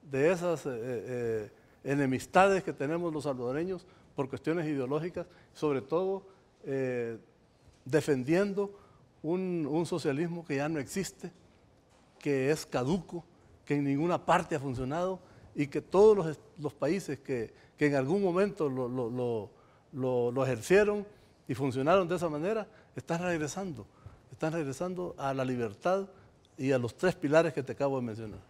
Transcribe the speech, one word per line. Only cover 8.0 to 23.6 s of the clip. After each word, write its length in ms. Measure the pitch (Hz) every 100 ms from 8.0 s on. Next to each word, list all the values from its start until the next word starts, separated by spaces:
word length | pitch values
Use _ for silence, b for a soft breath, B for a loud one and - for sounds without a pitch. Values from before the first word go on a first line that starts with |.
| 143 139 123 165 202 196 202 B B B B _
un, 440 | 151 180 185 175 147
un 140 | 156
socialismo 600 | 165 170 151 135 170 170
que 120 | 160 139
ya 120 | 147
no 100 | 160
existe, 520 | 131 190 185 - 180 - - _ _ _ _ _ _ -
que 320 | 151 139 131
es 140 | 151
caduco, 600 | - 139 127 185 - 170 - b b -
que 100 | -
en 100 | 147
ninguna 400 | 143 139 170 165
parte 300 | - 170 170 156
ha 40 |
funcionado 600 | 139 127 131 151 180 185 B B B
y 120 | - 143
que 140 | 156
todos 340 | - 180 214 202
los 100 | 165
est-, 120 | 147 - -
los 140 | 147
países 460 | - 139 190 - 139
que, 340 | - 131 107 - B _
que 100 | 147
en 80 | 143
algún 260 | 131 190
momento 460 | 196 175 208 - 151
lo, 200 | 131 123
lo, 220 | 127 120
lo, 400 | 123 123 113 98 - b b b
lo, 400 | 127 131 123 120
lo 120 | 123
ejercieron 600 | 131 120 107 185 208 208 202 B B B -
y 80 |
funcionaron 540 | 120 139 127 135 190 175
de 80 | 175
esa 120 | 175
manera, 360 | 147 170 220 202 B B -
están 260 | - 165
regresando, 640 | 180 170 151 180